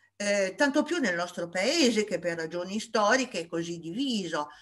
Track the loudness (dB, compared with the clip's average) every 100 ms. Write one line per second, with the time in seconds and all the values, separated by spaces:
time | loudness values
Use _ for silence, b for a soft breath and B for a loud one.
0 | _ -6 0 2 0 2 2 2 2 2
1 | 0 0 -2 -4 -6 -2 2 4 4 4
2 | 0 -2 -2 -4 -4 -6 -4 -6 -2 2
3 | 4 4 2 -4 -6 -4 -4 -6 -8 -4
4 | -2 -2 -2 -4 -4 B